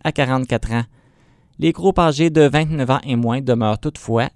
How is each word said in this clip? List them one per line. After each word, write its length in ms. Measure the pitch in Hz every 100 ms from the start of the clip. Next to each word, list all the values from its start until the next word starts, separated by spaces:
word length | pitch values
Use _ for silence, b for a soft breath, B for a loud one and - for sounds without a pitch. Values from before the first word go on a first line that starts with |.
à 100 | 160
quarante-quatre 600 | - 127 131 127 117 113
ans. 120 | 113 117 _ _ _ _ _ _ -
Les 140 | 165
groupes 260 | 165 185 180
âgés 320 | 165 143 165
de 120 | 156
vingt-neuf 460 | 143 147 156 156 127
ans 120 | 135 143
et 100 | 120
moins 240 | 117 127
demeurent 400 | 127 117 110 107
toutefois 480 | 151 151 - 113 131